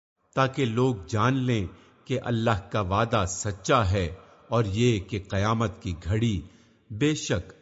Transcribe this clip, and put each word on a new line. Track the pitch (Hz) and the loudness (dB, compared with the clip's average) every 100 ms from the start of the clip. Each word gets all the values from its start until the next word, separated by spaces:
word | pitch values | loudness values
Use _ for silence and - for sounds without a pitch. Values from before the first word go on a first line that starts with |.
| _ _ _ | _ _ _
تاکہ | - 131 139 | 0 0 2
لوگ | 123 110 131 107 85 | 0 2 0 0 -2
جان | 107 117 | 2 2
لیں | 135 127 117 90 - - _ | 2 2 0 -2 -8 -20 _
کہ | - 127 | -6 -4
اللہ | - 117 117 101 - | -2 0 2 0 0
کا | 110 | -2
وعدہ | 92 98 117 113 92 | 0 0 2 2 0
سچا | - 107 95 - 135 98 | -4 -6 -6 2 2 4
ہے | 101 82 87 - - - | 2 -2 -6 -18 -20 -2
اور | 117 107 | 0 0
یہ | 98 120 107 | 2 2 2
کہ | 90 104 - | -2 -8 -4
قیامت | 98 104 113 110 90 | 0 0 2 -2 -4
کی | - 80 | -8 -6
گھڑی | 80 110 117 92 - - _ _ - | -2 0 2 0 -4 -16 _ _ -12
بے | 107 147 | -2 0
شک | 151 - 110 - - | 0 -2 -4 -4 -10